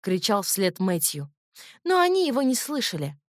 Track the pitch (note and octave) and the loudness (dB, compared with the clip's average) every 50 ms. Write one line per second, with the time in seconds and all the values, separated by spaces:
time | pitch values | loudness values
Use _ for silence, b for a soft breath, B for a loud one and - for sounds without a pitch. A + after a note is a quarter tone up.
0 | - F#3+ F#3 F#3 - - G#3+ G3+ F#3 - - - G3 F#3 F3 - F#3 F#3 F3+ E3+ | -2 0 -2 0 0 0 0 0 0 -2 -2 0 0 0 0 0 -2 0 0 0
1 | - - - D3 C#3+ C#3+ _ _ _ _ B B B B B B B E4+ F#4 F#4 | 0 -2 -4 -4 -10 -12 _ _ _ _ B B B B B B B 2 4 4
2 | F4 F4+ F#4 F#4+ F#4 D4+ A#3+ C4 C#4 C4 C4 A#3+ - - D4+ C#4+ A3+ - - D#3 | 4 4 4 2 2 2 2 2 2 2 0 0 -4 -4 -4 -2 -2 -2 -4 -4
3 | D3 C#3+ D3 _ _ _ | -6 -6 -8 _ _ _